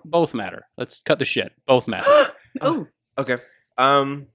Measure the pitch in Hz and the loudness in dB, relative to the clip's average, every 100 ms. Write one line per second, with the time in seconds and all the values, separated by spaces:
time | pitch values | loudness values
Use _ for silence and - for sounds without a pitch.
0 | 156 170 156 117 92 - - - 123 - | -2 -2 0 -4 -10 -12 -16 -14 -12 -6
1 | - 143 135 120 98 - - 127 - - | -2 -2 -2 -4 -6 -6 2 2 2 -2
2 | 554 587 - - _ - 294 311 151 _ | 4 4 2 -4 _ -6 -4 -4 -8 _
3 | _ - 131 120 - _ _ - 135 143 | _ -6 -4 -6 -8 _ _ 0 2 2
4 | 139 143 135 | 0 -6 -16